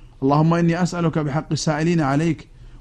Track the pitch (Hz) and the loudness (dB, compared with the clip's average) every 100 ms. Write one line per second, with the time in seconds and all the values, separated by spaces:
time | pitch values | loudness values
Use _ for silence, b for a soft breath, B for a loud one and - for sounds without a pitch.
0 | b - 135 147 160 170 170 165 175 175 | b -4 0 4 4 4 2 2 0 0
1 | 165 160 147 139 156 147 - 151 160 170 | 0 0 -2 -4 -4 -4 -2 0 0 0
2 | 143 143 165 143 - b b b | 0 0 0 -2 -8 b b b